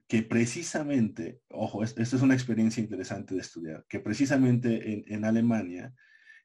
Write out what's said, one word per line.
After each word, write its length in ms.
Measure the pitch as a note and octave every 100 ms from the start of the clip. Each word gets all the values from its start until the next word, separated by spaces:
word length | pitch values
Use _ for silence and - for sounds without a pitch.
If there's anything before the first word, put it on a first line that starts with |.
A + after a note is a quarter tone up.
| -
Que 160 | A2
precisamente, 1160 | A2 A2+ A#2 E3+ E3+ E3+ D3 C#3 G#2+ - E2+ - _
ojo, 340 | - E2+ G2+
es-, 140 | A2+ -
esto 180 | A#2 B2+
es 60 |
una 120 | C3+
experiencia 480 | B2+ B2 A2+ A2 A2+
interesante 520 | G#2+ F#2 F#2 G2 F#2+
de 80 | F#2
estudiar, 440 | - E2 E2 D#2+ -
que 100 | G2+
precisamente 960 | A2 G#2+ C3+ C3+ C3 A#2+ A#2+ A2 G#2+
en, 100 | G#2 -
en 180 | G#2+ G#2+
Alemania 680 | A2+ A#2 A2+ F2+ F2+ A2+ - _ _ - -